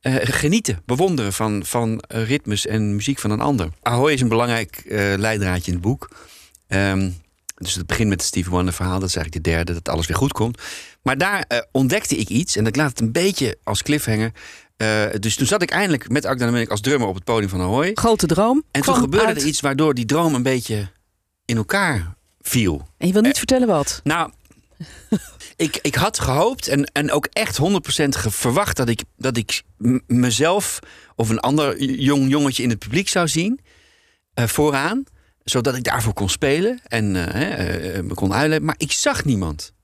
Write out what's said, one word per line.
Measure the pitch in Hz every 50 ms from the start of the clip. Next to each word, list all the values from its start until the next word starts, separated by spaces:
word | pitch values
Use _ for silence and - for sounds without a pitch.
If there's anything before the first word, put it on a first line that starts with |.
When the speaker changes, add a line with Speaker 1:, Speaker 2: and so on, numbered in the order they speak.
Speaker 1:
Eh, | _ 131 131 131
genieten, | - 117 - - - 147 175 233 214 - 107 82 -
bewonderen | - 120 127 175 190 180 139 110 101 98
van, | - 110 110 104 104 87
van, | - - 123 117 113 110 -
eh, | - - - 113 113 110
ritmes | 131 151 - - 104 98 - -
en | 107 110 107 104 101
muziek | 104 107 135 139 -
van | - 104
een | 107 110
ander. | - 147 143 117 87 80 80 _
Ahoy | _ 117 120 120 131 151
is | 151 131
een | 127 120
belangrijk, | 110 113 120 120 120 117 110 - -
eh, | - - - 104 104 101 101 98 98
leidraadje | 104 110 110 107 101 92 92 90 87 -
in | 87
het | 90
boek. | 85 104 131 143 - - - - - - - - - - _ _ _ _
Ehm, | - 95 98 98 95 95 98 95 90 82 - _ _ _ _ - -
dus | - 90 87 -
het | 92 87 80
begint | - - 113 107
met | 98 82
het | - -
Stevie | - 92 87 87
Wonder | 90 90 90 90 87
verhaal. | - 90 92 92 95
Dat | 95 92
is | -
eigenlijk | 87 82 82 85 85 80
de | 85
derde, | 82 82 85 85 87
dat | 85 - -
alles | - 85 85 -
weer | 82 -
goed | 131 - -
komt. | - 143 117 117 - - - - - - - - _
Maar | _ 131 131 135
daar, | 170 196 202 190 - _
eh, | 120 120 117 -
ontdekte | _ 131 135 127 160 208 220 - -
ik | - 113 -
iets. | 95 120 175 - -
En | - 107 113
ik | 110
laat | 135 156 143
het | 123 -
een | 135 113
beetje | 113 160 170 196 190 - 139 113 - - _
als | - 104 101 -
cliffhanger. | - 143 147 - - 110 107 110 113 113 - - - - - - _ _ _
Eh, | 110 110 110 107 104 104 - 107
dus | 95 113 107
toen | - 135 -
zat | 190 208
ik | 175 -
eindelijk | - 175 202 196 160 127 - -
met | 117 147 147
Akda | - 135 127 123
de | 120
Munnik | 120 120 117 110
als | 107 104
drummer | 107 131 147 139 117 98
op | 92
het | 95 90
podium | - 120 113 104 98
van | 92 92
Ahoy. | 90 90 101 127 151 180 214
Speaker 2:
Grote | - - 233 226 214 - 160
droom | 160 160 202 226 254 294
Speaker 1:
En | 311 _ _ -
toen |
Speaker 2:
kwam | - - 269 247 247
Speaker 1:
gebeurde | - 143 202 226 220
Speaker 2:
uit. | 220 147
Speaker 1:
er | 135 151
iets | 147 -
waardoor | - 143 139 135 156 156 143
die | 123 120
droom | 107 139 156 170 165 151
een | 123 127
beetje | 135 131 127 120 - 113 104 101 92 - _ _ _ _ _ _ _ _ _ _
in | - 120 113
elkaar | 107 - - 196 202 175 147 107 85 82 - _ _ _ _ _
viel. | _ - - 127 113 92 80 71 69 - _ _
Speaker 2:
En | - 175
je | 185
wil | 208
niet | 214 254
Speaker 1:
Eh, | 277 -
Speaker 2:
vertellen | - - 262 254 247 233
wat? | 196 151 143 - - - -
Speaker 1:
Nou, | 147 147 170 165 - - _ _ _ - _ _ _ _ _
Speaker 2:
<laughs> | 165 - - - - - - 196 - - - - - - -
Speaker 1:
ik, | _ 165 156 - -
ik | - 147 135
had | 127 170 208 220 -
gehoopt | - 131 127 143 170 226 269 254 - -
en, | 131 143 143
en | - _ 143 147 151
ook | - 151 143 - -
echt | - 220 - 98 -
honderd | 135 175 202 185 -
procent | - - - 156 143 135
ge-, | - - 113
verwacht | 101 - - 123 120 160 208 - - -
dat | 131 117
ik, | 117 104 - - _ _
dat | - 131 123 120
ik | 107 - - - - _ - _
m-, | 104 120 127 127 - -
mezelf | 120 120 123 123 110 104 143 160 180 208 185 - - - - - - - - - _
of | - 113 110
een | 113 113
ander | - 123 139 151 151 139 - - 139
jong | 135 131 123 135 131 143 143 135 131
jongetje | 135 151 147 139 123 - 120
in | 127
het | 117 107
publiek | - - 107 165 196 -
zou | - 190 175 160
zien, | 135 160 170 202 247 277 _ _ _ _ _ _ _ _ _ _ _ _ _ _ _
eh, | - 120 110
vooraan, | - - 147 151 143 135 139 165 208 262 269 _ _ _ _ _ _ _ _
zodat | - - 131 117 139 127
ik | 127 123
daarvoor | - - 139 110 110 -
kon | - 101 95
spelen | - - - 139 139 156 185 220 254 247 _ -
en, | - 113 107 104 95
eh, | 92 87 - -
hè, | 101 147 - -
eh, | - 90 85 87 90 78 92 90 98 87
me | 87 87
kon | 90 98 98 95
uilen. | 107 143 156 156 156 147
Maar | 156 156 -
ik | 160 143
zag | - - - 294 - - -
niemand. | 151 127 101 92 82 76 76 - - _ _